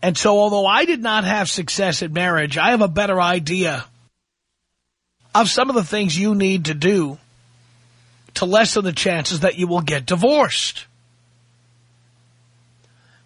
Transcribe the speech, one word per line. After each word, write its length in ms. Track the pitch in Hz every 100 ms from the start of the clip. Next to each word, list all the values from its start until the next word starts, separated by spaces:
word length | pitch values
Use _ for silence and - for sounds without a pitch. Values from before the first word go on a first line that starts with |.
And 140 | 190 160
so, 220 | 220 208
although 280 | 208 208 196
I 200 | 214 339
did 160 | 311
not 220 | 226 214
have 260 | 190 208 180
success 520 | - 170 - 196 165
at 80 | 170
marriage, 460 | 156 180 170 151 143
I 140 | 175
have 100 | 240
a 80 | 208
better 320 | 160 202 185
idea 640 | 175 180 147 185 175 135 - _ _ _ _ _ _ _ _ _ _ _ _ _ _
of 160 | 208 226
some 180 | - 262
of 80 | 247
the 80 |
things 340 | 175 208 202 156
you 160 | 202
need 300 | 202 190 190
to 100 | 156
do 440 | 156 170 202 151 143 _ _ _ _ _ _ _ _ _ _ _
to 120 | - 180
lessen 360 | 202 226 -
the 120 | 190
chances 460 | 156 196 170 147 175
that 180 | 185 170
you 80 | 180
will 160 | 175
get 240 | 151 147 123
divorced. 800 | 180 226 302 226 - - - - _ _ _ _ _ _ _ _ _ _ _ _ _ _ _ _ _ _ _ _ _ _ _